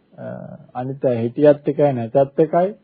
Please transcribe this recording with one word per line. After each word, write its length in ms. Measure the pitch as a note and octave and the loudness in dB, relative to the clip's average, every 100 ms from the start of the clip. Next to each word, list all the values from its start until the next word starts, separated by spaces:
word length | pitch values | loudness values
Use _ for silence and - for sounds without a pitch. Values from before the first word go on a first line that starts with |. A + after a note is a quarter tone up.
| _ | _
අ, 120 | - A#2+ B2 - - - | -16 -14 -14 -14 -18 -14
අනිත් 340 | B2 C3 C#3 C#3 | -10 -8 -2 -2
අය 120 | A#2+ | 0
හිටියත් 500 | A#2 C3 D3 C#3+ - | -2 4 4 4 0
එකයි 240 | C#3+ D3 | 0 0
නැතත් 480 | B2+ A2+ C#3+ C#3 - | 0 -2 0 0 0
එකයි 300 | D#3 E3+ F#3 - | 0 2 0 -4